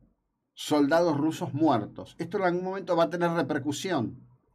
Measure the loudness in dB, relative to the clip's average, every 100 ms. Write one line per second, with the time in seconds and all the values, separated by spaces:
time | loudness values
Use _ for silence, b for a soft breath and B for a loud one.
0 | _ _ _ _ _ -12 0 2 4 4
1 | 4 2 0 -2 -4 0 2 2 0 -10
2 | -14 -12 -6 -2 0 0 -4 -6 0 2
3 | 2 2 0 0 -2 -2 -4 -6 -4 -2
4 | -4 -8 -18 _ _